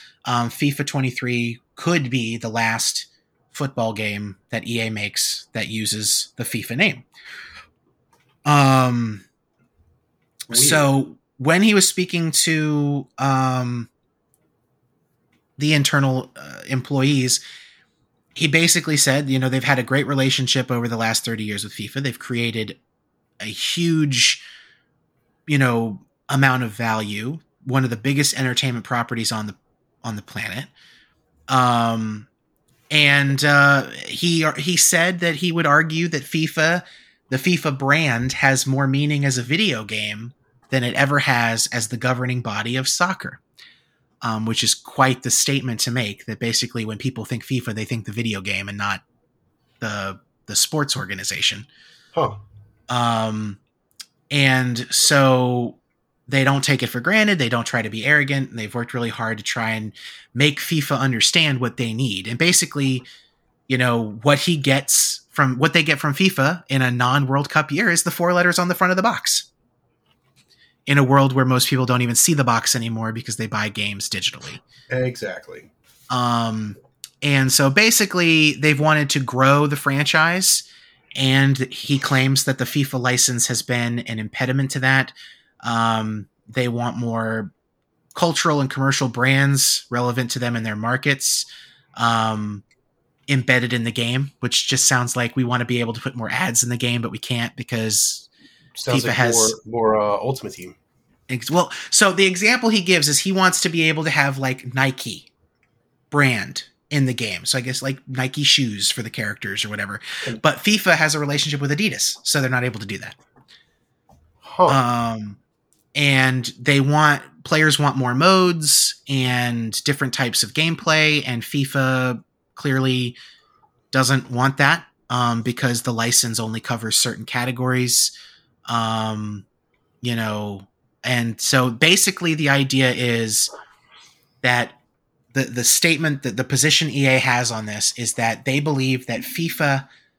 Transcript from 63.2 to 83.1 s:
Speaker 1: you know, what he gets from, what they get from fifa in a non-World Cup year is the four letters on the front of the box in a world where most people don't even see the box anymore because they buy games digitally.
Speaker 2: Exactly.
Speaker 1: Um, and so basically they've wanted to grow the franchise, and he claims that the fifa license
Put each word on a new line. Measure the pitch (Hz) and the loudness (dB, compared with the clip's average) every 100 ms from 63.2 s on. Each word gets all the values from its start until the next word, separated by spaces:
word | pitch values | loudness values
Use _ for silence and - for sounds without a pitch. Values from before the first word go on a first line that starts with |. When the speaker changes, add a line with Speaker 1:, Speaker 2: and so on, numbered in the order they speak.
| _ _ _ _ _ | _ _ _ _ _
Speaker 1:
you | 131 | 0
know, | 127 117 110 107 | 2 0 -2 -2
what | 143 143 | 2 2
he | - 165 | 2 0
gets | 135 135 135 - - - - | 2 0 2 0 0 -4 -8
from, | - 135 127 | 0 0 2
what | 160 | 2
they | 170 | 2
get | 156 143 | 2 0
from | 151 | -2
fifa | 139 190 185 139 175 - | 2 2 2 0 0 -2
in | 135 | 0
a | 127 | 2
non-World | 123 123 139 131 135 143 | 2 2 2 2 0 0
Cup | 156 143 | 0 0
year | 143 214 | 0 2
is | 170 | 0
the | 175 | -2
four | - 175 | -2 0
letters | 175 175 175 | 4 2 2
on | 180 | 0
the | 175 | 0
front | 185 | 2
of | 185 | 2
the | |
box | - - - - - _ _ _ _ _ _ _ _ _ _ _ _ _ - | 0 -2 -2 -4 -4 _ _ _ _ _ _ _ _ _ _ _ _ _ 2
in | 143 | 4
a | |
world | 131 139 135 | 6 6 6
where | 131 131 | 4 2
most | 127 - | 2 2
people | 131 123 | 2 2
don't | 123 | 2
even | 123 117 | 2 2
see | - | 2
the | 151 | 2
box | 127 113 - 123 | 2 2 0 -2
anymore | 113 113 113 | -2 -4 -4
because | 113 120 110 | -6 -8 -8
they | 107 | -6
buy | 107 107 | -4 -4
games | 104 101 101 - | -4 -6 -6 -6
digitally. | 98 - - 67 - _ - _ | -4 -6 -6 -14 -16 _ -20 _
Speaker 2:
Exactly. | 127 127 120 98 - - - - _ _ _ _ | -4 -4 -6 -10 -10 -16 -20 -20 _ _ _ _
Speaker 1:
Um, | 123 123 117 113 110 107 101 _ _ - _ | 0 2 2 0 -4 -6 -10 _ _ -20 _
and | 147 139 131 | 2 2 4
so | - 139 | 4 4
basically | 135 220 226 196 185 170 160 151 | 6 4 4 2 2 4 4 4
they've | 131 151 139 | 4 2 2
wanted | 151 151 143 | 4 2 2
to | 147 | 0
grow | 131 123 135 143 147 | -2 4 6 6 4
the | 143 | 0
franchise, | 147 139 147 160 160 180 185 - - - - _ _ - | -2 0 2 2 2 2 0 0 -2 -20 -20 _ _ -2
and | 131 135 139 131 127 | 2 4 4 2 -2
he | - - 139 | -6 -2 -2
claims | - 135 131 135 - | 0 2 2 2 0
that | 135 | -2
the | 123 | -2
fifa | 147 135 131 | -2 -2 -2
license | 127 | 0